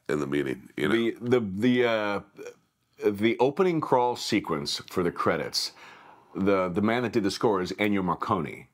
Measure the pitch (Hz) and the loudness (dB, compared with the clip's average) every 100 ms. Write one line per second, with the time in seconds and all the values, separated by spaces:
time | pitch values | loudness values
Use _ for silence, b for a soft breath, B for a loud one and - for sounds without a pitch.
0 | - 76 69 71 67 62 - - 76 113 | -4 -2 0 -2 -2 -4 -10 -4 0 2
1 | 117 - 120 123 101 95 123 123 120 110 | 0 -2 0 2 2 0 2 4 2 2
2 | 104 101 - - - - _ _ _ - | 0 -4 -6 -16 -18 -20 _ _ _ -2
3 | 107 101 110 - 127 143 185 160 - 131 | -2 2 0 2 2 4 2 2 2 2
4 | 123 117 - 110 90 78 71 - - 98 | 2 -2 0 0 0 -4 -4 -8 -6 -2
5 | 87 - 107 82 69 - - B B B | -2 0 0 0 -2 -6 -6 B B B
6 | B B _ - 95 98 92 87 104 117 | B B _ -2 2 2 2 0 0 0
7 | 120 117 98 - 123 98 90 - 104 101 | 0 0 -2 0 0 0 -2 -2 0 0
8 | 90 82 - 101 71 53 - | 0 -2 -2 -2 -2 -8 -18